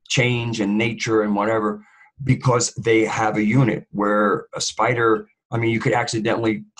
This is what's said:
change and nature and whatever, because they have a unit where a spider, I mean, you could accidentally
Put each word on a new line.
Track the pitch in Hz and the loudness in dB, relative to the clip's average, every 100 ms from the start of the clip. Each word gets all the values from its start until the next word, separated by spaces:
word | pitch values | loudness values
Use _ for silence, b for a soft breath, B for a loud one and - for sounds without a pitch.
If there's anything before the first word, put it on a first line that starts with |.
| - | -4
change | - 123 123 117 110 | 0 0 0 -2 -2
and | 101 104 | 0 0
nature | 117 113 113 110 | -2 -4 0 0
and | 104 101 | 2 0
whatever, | 104 110 107 104 B B B - | 0 0 -2 -6 B B B -6
because | 131 123 135 120 120 | -2 0 2 2 0
they | - 113 113 107 | -4 2 2 2
have | - 110 104 | 0 -2 0
a | |
unit | 107 127 120 - - | 2 4 2 0 -6
where | 101 104 104 104 - - - | -4 0 2 2 0 -4 -8
a | |
spider, | - - 113 117 117 107 107 _ _ | -6 -2 0 2 2 2 -2 _ _
I | 117 | -4
mean, | 113 | -2
you | 113 | 0
could | 131 | 0
accidentally | 120 113 113 110 107 113 104 - - | 0 -2 -2 -2 0 0 -2 -8 -4